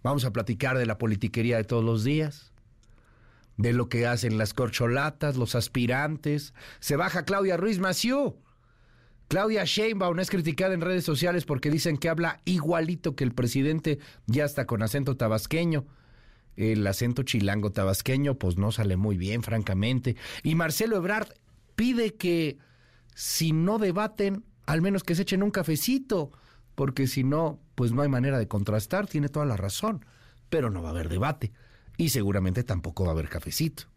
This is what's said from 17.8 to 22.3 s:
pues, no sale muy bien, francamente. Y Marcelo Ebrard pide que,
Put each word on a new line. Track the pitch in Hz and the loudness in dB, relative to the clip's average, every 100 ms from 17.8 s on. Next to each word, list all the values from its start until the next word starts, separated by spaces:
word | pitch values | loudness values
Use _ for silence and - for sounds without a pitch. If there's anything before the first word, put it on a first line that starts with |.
| 101 98 - 131 143 | 0 0 0 0 0
pues, | 131 92 90 | 0 0 0
no | 101 | 0
sale | 117 104 92 | 0 0 2
muy | 104 95 | 0 0
bien, | 95 117 | -2 -2
francamente. | 110 113 104 95 110 131 127 - - - | -2 -2 0 0 2 0 -2 -4 -8 -6
Y | - | 0
Marcelo | 160 160 127 220 208 | 0 0 0 0 0
Ebrard | 175 214 214 - - - _ - | 0 -2 -4 -12 -20 -20 _ -2
pide | 233 240 220 | 0 2 0
que, | - 180 | 0 0